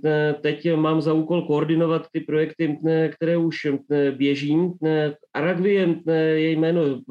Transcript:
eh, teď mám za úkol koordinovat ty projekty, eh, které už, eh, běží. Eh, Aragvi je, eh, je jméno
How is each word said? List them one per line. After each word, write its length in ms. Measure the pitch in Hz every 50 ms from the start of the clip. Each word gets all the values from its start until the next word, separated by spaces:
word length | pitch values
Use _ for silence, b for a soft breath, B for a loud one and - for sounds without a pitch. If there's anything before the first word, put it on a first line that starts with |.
| 151
eh, 300 | 156 151 151 151 151 143 147
teď 340 | - 151 151 - - 170 165
mám 260 | 156 156 156 160 160
za 120 | 147 160 156
úkol 280 | 160 156 156 175 175
koordinovat 640 | 175 - 147 147 156 156 165 160 170 160 165 160 151 -
ty 80 | - 160
projekty, 600 | 143 - 147 151 156 151 - - 170 147 143 - 156
eh, 220 | 160 160 160 160 156
které 280 | - - 165 160 170
už, 280 | 170 165 165 156 - -
eh, 460 | 147 139 139 - - 147 143 143 139
běží. 460 | 131 127 139 143 139 139 143 147 151 165 180 180 175 - 156
Eh, 300 | 156 156 156 151 147 143 - - _ -
Aragvi 400 | 135 151 175 185 170 185 208 202
je, 220 | 196 185 170 165 165 -
eh, 60 | 160 165
je 380 | 160 160 160 156 156 156 160
jméno 300 | 160 156 160 165 175 175 156 143 131 123 - -